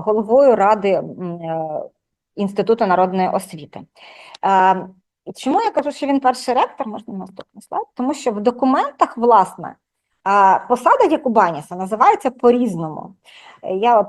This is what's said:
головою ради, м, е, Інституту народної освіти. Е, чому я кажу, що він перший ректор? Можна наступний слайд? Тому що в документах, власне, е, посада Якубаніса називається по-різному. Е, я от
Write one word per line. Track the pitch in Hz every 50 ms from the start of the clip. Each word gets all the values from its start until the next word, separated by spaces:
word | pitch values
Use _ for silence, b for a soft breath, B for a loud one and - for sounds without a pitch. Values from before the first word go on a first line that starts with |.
головою | 165 220 214 220 214 208 226 269 285 269 233
ради, | 208 196 202 220 208 185 202
м, | 190 156 - 156 - - 180 175 170 170
е, | 165 165 160 160 160 156 151 135 - - _ _ _ _ _ _ _ _ _
Інституту | - 202 196 202 - 196 208 226 226 226
народної | 196 180 180 185 185 180 190 185 -
освіти. | - 190 185 - - 156 147 - - - - _ B B B B B B B B B B -
Е, | 190 196 190 185 190 185 185 185 185 - _ _ _ _ _ _ - -
чому | - - 262 311 403
я | 453 415
кажу, | - 302 262 294
що | 269 - 294 269
він | 277 269
перший | 269 254 247 254 - - 240
ректор? | 254 427 508 - - 277 220
Можна | 208 220 214 - 214
наступний | 190 190 190 185 - - _ _ 202
слайд? | - _ - - - - _
Тому | - 247 269 294
що | 262 - 254
в | 208 208
документах, | 208 247 240 240 277 254 262 311 - - - _ 330 - - 240
власне, | 226 240 226 208 180 170 - - 170 - - _ _ _ _ _ _ _ _ _ _ 190
е, | 196 202 196 190 180 - - -
посада | 247 233 233 330 453 571 466 330
Якубаніса | 311 - - 254 214 220 196 170 165 143 151 - 180
називається | 180 190 185 214 - 247 392 440 - - 269
по-різному. | 254 - - 240 240 247 247 226 180 165 165 156 151 - - 190 - _ B B B B B B B B -
Е, | - 190
я | 190 214 240 240 214
от | 202